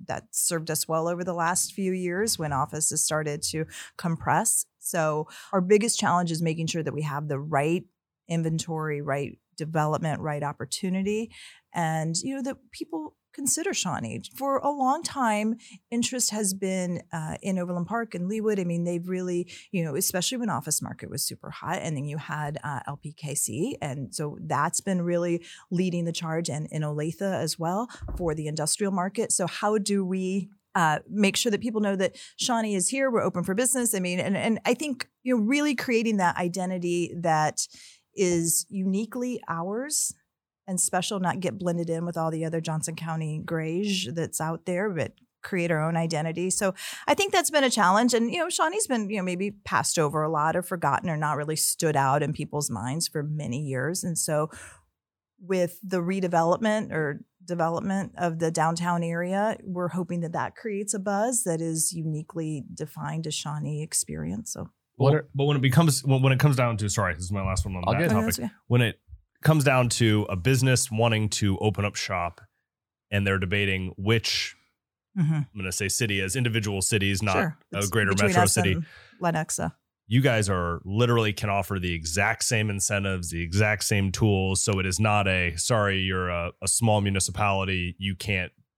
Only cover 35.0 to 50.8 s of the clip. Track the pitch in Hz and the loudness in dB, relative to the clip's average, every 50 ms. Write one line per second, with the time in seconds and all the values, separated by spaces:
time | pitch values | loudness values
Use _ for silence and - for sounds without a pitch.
35 | - _ _ _ - 254 254 226 208 220 277 294 294 294 262 - - 254 233 226 | -8 _ _ _ -2 0 2 2 2 2 2 2 2 2 0 0 0 0 2 2
36 | 226 233 220 196 180 170 - - 185 175 175 196 180 185 185 180 175 175 175 175 | 2 2 2 4 4 2 2 2 -2 -2 -2 -2 -4 -4 -4 -2 -2 0 0 0
37 | 170 - - 175 170 165 160 156 156 147 - - - - - - - - - _ | -2 -4 -4 -2 0 2 4 4 2 2 0 -2 -6 -6 -8 -18 -20 -20 -20 _
38 | _ _ - - 185 180 175 165 165 165 160 - - - 202 196 190 190 190 202 | _ _ -2 0 2 2 4 2 2 2 0 0 -2 -4 -4 -2 0 0 0 0
39 | 226 220 - 247 247 254 240 - - - 165 165 170 190 208 233 269 302 302 - | -2 -4 -4 -4 -4 -4 -4 -6 -6 -6 -4 -4 -4 -4 -4 -4 -4 -2 -2 -2
40 | - - - _ _ _ _ _ _ _ _ _ - 196 185 175 - - - 180 | -2 -2 -6 _ _ _ _ _ _ _ _ _ -8 -6 -2 -2 0 0 0 -2
41 | - - 220 190 185 170 - 185 180 165 117 190 175 175 170 170 170 165 165 165 | -2 -2 -2 -2 0 -2 -2 -2 -2 -4 -4 -2 -2 -2 0 0 -2 -2 -2 -4
42 | 175 175 170 170 160 160 160 156 160 160 165 165 160 165 156 156 - 170 160 - | -4 -4 -4 -2 -2 -2 -2 -2 -2 -2 -2 -2 -2 -2 -4 -4 -4 -4 -6 -6
43 | 165 165 160 160 160 156 151 160 - - 170 160 160 160 165 185 208 208 196 185 | -6 -6 -4 -4 -4 -4 -4 -6 -6 -4 -4 -4 -2 -2 -2 -2 0 0 -2 -2
44 | 180 - 165 170 156 143 - - 156 160 165 160 - 185 180 175 208 214 175 151 | -4 -4 -4 -4 -4 -4 -4 -4 -4 -4 -4 -6 -4 -4 -2 -2 -2 -2 -2 -2
45 | 113 - - _ _ _ _ _ - - 196 180 170 170 165 151 156 165 170 165 | -4 -4 -6 _ _ _ _ _ -10 -4 -2 0 0 2 2 2 2 0 0 0
46 | 165 165 165 147 156 165 160 170 180 185 - - 208 190 185 - - - - - | 0 0 0 -2 -2 -2 -2 -2 -2 -2 0 0 0 -2 -2 -4 -8 -12 -10 -4
47 | - - 294 403 392 392 - 359 330 - 311 294 269 247 - 226 185 180 190 214 | 0 0 2 2 2 2 2 2 2 4 4 4 4 4 4 4 4 6 6 6
48 | 247 240 247 226 226 233 - 349 320 359 - - 330 320 370 427 427 - 254 226 | 4 4 4 2 2 2 0 0 -2 0 0 0 0 0 0 -2 -2 0 0 -2
49 | 208 190 214 196 180 185 180 175 196 208 - - - - 175 - 170 - - 170 | -2 -2 -4 -2 -2 -2 -2 -2 -2 -4 -6 -8 -6 -2 0 0 0 2 2 2
50 | 151 147 151 151 156 156 165 147 151 160 165 180 175 - 190 170 | 2 2 2 0 0 0 2 2 2 2 2 0 -2 -4 -4 -2